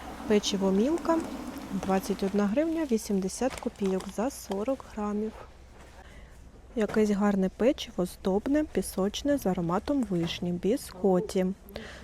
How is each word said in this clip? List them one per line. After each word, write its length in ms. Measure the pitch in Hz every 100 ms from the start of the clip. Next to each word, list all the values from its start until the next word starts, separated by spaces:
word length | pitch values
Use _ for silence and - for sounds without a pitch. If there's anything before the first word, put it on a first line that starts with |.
| - - -
Печиво 440 | 208 - 190 190
Мілка 480 | 190 254 339 - 330 - - - - -
двадцять 520 | 190 196 190 190 190
одна 240 | 190 202 202
гривня 400 | 240 320 320 302
вісімдесят 640 | 226 - 196 190 - 262 -
копійок 480 | 240 - 196 185 190 190
за 140 | 254
сорок 560 | - - 196 220 269 -
грамів. 380 | - 208 208 214 - - - - - - - - - - - - - - 240
Якесь 320 | 208 220 214
гарне 400 | 196 208 196 190
печиво, 560 | - 226 311 - 202 180
здобне, 580 | - 196 196 262 294
пісочне, 760 | 311 - - - 196 - 285 285
з 80 | 196
ароматом 580 | 180 170 185 - 285
вишні, 480 | 208 175 165 - 175
біскоті. 920 | 175 190 269 - - 196 180 - 190 185 190 - - - -